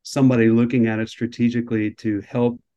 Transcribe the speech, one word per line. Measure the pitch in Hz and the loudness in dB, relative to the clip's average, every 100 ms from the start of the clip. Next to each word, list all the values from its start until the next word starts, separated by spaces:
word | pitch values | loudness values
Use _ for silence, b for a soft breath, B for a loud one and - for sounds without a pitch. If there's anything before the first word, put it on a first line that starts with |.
somebody | - 143 131 123 113 | -8 0 2 4 4
looking | 113 120 127 113 | 4 2 2 0
at | 110 | -2
it | 110 | -6
strategically | - 117 - 120 120 120 110 107 | -6 -8 -2 -2 -2 -4 -2 -4
to | - 113 104 | -4 -6 -6
help | - 123 120 120 _ | -4 -2 -2 -2 _